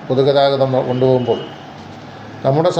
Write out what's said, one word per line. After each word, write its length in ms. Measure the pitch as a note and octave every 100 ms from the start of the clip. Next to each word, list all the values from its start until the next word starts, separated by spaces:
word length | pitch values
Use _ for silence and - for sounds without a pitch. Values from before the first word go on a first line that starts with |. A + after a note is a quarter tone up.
| -
പൊതുഗതാഗതം 640 | C3 C3+ C#3 C#3 C#3 C3 B2+
നോ-, 100 | C3+
കൊണ്ടുപോകുമ്പോൾ 500 | B2+ C3 B2+ A#2 G#2 - - - - - - - - - - C3+
നമ്മുടെ 240 | C#3+ F3